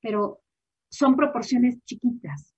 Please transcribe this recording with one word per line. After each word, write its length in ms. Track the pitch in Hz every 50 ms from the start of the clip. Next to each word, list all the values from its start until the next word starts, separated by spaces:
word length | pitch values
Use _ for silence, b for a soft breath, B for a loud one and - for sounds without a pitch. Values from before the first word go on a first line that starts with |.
Pero 400 | - 226 208 208 208 202 - _ _ _ _ _ _ _ _ _ _ _
son 260 | - - 285 262 262
proporciones 680 | 262 294 294 - 240 226 - 262 240 247 247 240 - _
chiquitas. 680 | - - - - 247 240 - - 151 143 143 - _ _